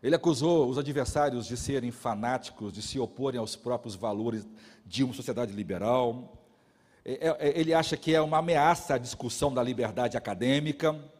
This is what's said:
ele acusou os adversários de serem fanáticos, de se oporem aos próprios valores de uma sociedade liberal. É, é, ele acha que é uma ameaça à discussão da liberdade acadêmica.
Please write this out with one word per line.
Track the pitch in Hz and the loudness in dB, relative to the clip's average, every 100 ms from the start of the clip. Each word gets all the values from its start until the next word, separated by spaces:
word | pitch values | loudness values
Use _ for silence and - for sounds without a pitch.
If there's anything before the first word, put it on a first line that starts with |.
ele | 123 | 2
acusou | 160 175 143 156 170 127 | 2 4 2 4 4 4
os | 123 | 0
adversários | 143 139 123 147 147 123 113 | -2 -2 -2 2 2 0 -6
de | 120 | -6
serem | - 139 120 | -2 -2 -2
fanáticos, | 117 127 107 117 127 - - 104 | -6 -4 -2 -2 -2 -4 -10 -10
de | 95 | -8
se | 107 135 | -8 -4
oporem | 117 - 135 123 | -4 -2 -4 -2
aos | 107 - | -6 -6
próprios | 120 120 117 95 | -4 -4 -4 -6
valores | 110 104 113 110 104 - - - - | -4 -2 -2 -4 -6 -18 -20 -20 -10
de | 117 | -2
uma | 131 120 | -2 -2
sociedade | - 120 120 | -6 -4 -4
liberal. | 101 95 90 104 127 123 117 123 - _ _ _ _ _ _ | -4 -6 -2 2 2 2 -2 -10 -20 _ _ _ _ _ _
É, | - - 160 156 | -10 -4 -2 2
é, | 147 156 | 0 2
ele | 160 | 4
acha | 160 156 160 | 4 2 -2
que | - | 2
é | 160 | 4
uma | 156 156 | 4 2
ameaça | 165 160 151 165 - | 4 4 6 4 2
à | 135 | -2
discussão | 120 - 123 - 147 | -2 -6 -6 0 0
da | 127 | 2
liberdade | 123 117 113 104 120 120 | 0 0 -2 0 0 -2
acadêmica. | - 95 120 139 151 143 160 156 143 - | -4 -2 2 2 0 0 0 0 -8 -20